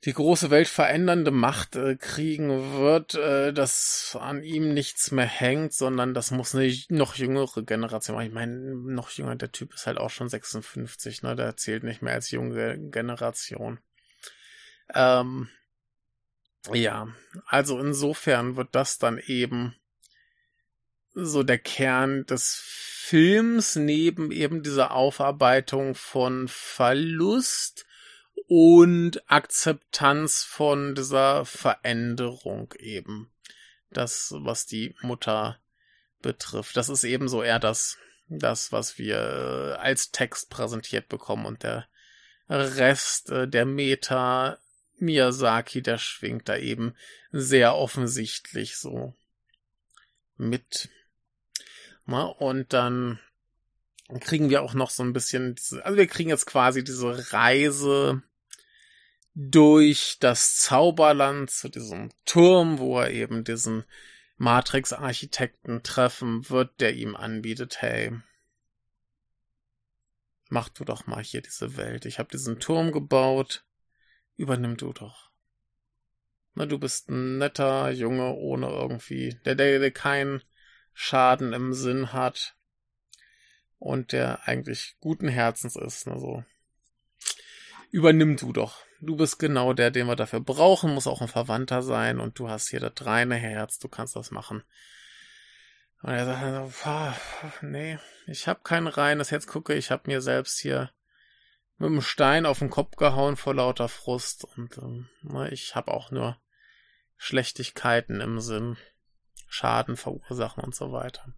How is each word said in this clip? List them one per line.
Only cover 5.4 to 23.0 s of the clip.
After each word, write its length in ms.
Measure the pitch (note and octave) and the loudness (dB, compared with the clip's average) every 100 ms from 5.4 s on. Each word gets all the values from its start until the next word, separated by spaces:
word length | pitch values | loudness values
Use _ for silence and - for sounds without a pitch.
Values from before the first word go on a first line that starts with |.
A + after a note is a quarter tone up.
| B2+ C#3+ D#3 | 0 0 -2
sondern 420 | - C3 B2+ B2 | -2 -2 0 -2
das 180 | B2+ - | -2 -4
muss 220 | C#3 A#2+ | -4 -2
eine 220 | C3+ C3 B2+ - | 0 0 0 -2
noch 260 | D#3+ C#3 - | 0 0 0
jüngere 480 | B2+ C3+ C3+ - | -2 0 -2 -4
Generation 540 | A2 A2 A2+ A2 - A2 | -4 -4 -2 -6 -6 -6
machen. 100 | A2+ | -6
Ich 60 | |
meine, 420 | A2 A#2 B2 C3 C3 | -6 -8 -8 -10 -10
noch 360 | B2 C3 A#2 | -8 -8 -8
jünger, 260 | - C3+ B2 | -10 -8 -6
der 160 | B2 | -10
Typ 200 | - - | -12 -14
ist 140 | - - | -10 -8
halt 100 | - | -6
auch 120 | A#2 | -6
schon 180 | - B2 | -6 -8
sechsundfünfzig, 920 | A#2 - A2 A2 - A#2 - - A#2 | -8 -8 -12 -10 -12 -12 -10 -12 -10
ne? 140 | B2 A#2+ | -8 -4
Der 180 | A#2+ - | -6 -6
zählt 280 | - A2 | -6 -6
nicht 180 | A#2 A2 | -6 -8
mehr 140 | A#2 A#2+ | -6 -4
als 160 | A#2+ | -4
junge 460 | B2 B2 A#2 A2+ A#2 D3+ | -6 -6 -4 -4 -6 -8
Generation. 920 | A2+ A#2 A#2+ A#2+ A#2 - A2 A2+ A#2+ _ _ _ _ - - - - - _ _ | -8 -6 -4 -6 -6 -10 -10 -10 -12 _ _ _ _ -20 -20 -20 -20 -20 _ _
Ähm, 540 | - B2+ B2+ B2+ C3 B2 _ _ _ _ _ _ _ _ _ _ _ - | 2 6 6 2 -6 -10 _ _ _ _ _ _ _ _ _ _ _ -6
ja, 340 | A#2 A2+ G#2+ A2 A#2 _ - - | 0 0 -2 -10 -14 _ -20 -2
also 340 | C3+ C#3+ B2+ | 0 0 -2
insofern 800 | C#3+ C#3 C#3+ D#3 - B2+ A#2+ B2+ | -2 -2 -2 -2 0 2 0 -4
wird 180 | B2+ B2+ | -2 0
das 220 | C#3 - | 0 0
dann 220 | A#2+ A2+ | -2 -2
eben 540 | - B2+ A#2+ A#2+ B2 - _ _ - _ _ _ _ _ _ _ _ _ _ | -4 -2 -2 -2 -6 -8 _ _ -20 _ _ _ _ _ _ _ _ _ _
so 300 | - F3 D3 | -8 -2 0
der 160 | C3 A#2+ | 2 2
Kern 680 | - - C3+ B2+ C3+ C3+ B2+ | 0 -2 0 2 2 -2 -2
des 360 | B2+ - - | -2 -2 -4
Films, 1160 | - - - - | -8 -12 -12 -12